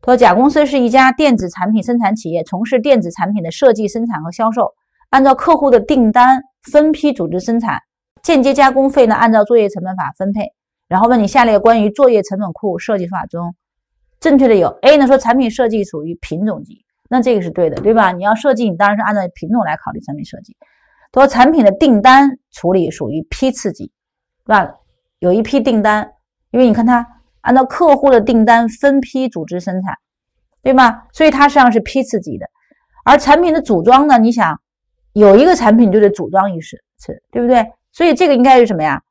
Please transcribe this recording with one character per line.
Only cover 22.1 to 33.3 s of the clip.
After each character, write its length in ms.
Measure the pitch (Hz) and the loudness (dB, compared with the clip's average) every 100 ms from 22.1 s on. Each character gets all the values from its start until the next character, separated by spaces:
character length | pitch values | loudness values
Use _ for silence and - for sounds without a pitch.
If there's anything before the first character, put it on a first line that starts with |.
| 269 277 262 _ | 6 4 -2 _
处 220 | - 175 | -8 -2
理 180 | 185 160 | -2 -2
属 200 | - 123 | -6 -8
于 100 | 156 - | -8 -10
批 240 | - 262 | -4 -4
次 180 | 254 202 | -4 -10
级， 220 | - - _ _ _ _ _ - | -10 -18 _ _ _ _ _ -2
对 20 | |
吧？ 280 | 208 170 - _ _ _ _ | -2 -2 -12 _ _ _ _
有 120 | 180 | -2
一 120 | 196 | -2
批 180 | 226 277 | -2 -2
订 220 | 262 226 | 0 0
单， 280 | 208 214 214 _ _ _ _ | 0 -2 -6 _ _ _ _
因 60 | 240 | 0
为 80 | 254 | 2
你 60 | |
看 140 | 214 233 | 2 0
它 200 | 240 240 _ _ _ | 0 -2 _ _ _
按 120 | - | 0
照 100 | 254 | 0
客 320 | 262 - 339 285 | 0 0 2 2
户 140 | 277 | 4
的 100 | 247 | 2
订 240 | 226 233 | 2 0
单 240 | 220 233 233 | 4 2 0
分 320 | 220 277 277 | -2 0 0
批 260 | 262 262 262 | -4 -6 -6
组 200 | 175 160 | -8 -10
织 140 | 180 | -10
生 200 | 180 185 | -8 -8
产， 120 | 185 139 _ _ _ _ _ _ | -10 -14 _ _ _ _ _ _
对 120 | 262 | -2
吗？ 300 | 262 247 226 _ | 2 2 -2 _
所 160 | - 311 | 0 0
以 40 | |
它 180 | 269 285 | 4 2
实 60 | |
际 60 | 285 | 4
上 120 | 247 | 2
是 80 | 226 | 2
批 220 | 220 269 | -4 -6
次 180 | 262 214 | -4 -8
级 160 | 160 107 | -8 -14
的。 100 | - _ _ _ _ _ | -14 _ _ _ _ _
而 140 | - 285 | 0 2
产 240 | 277 | 4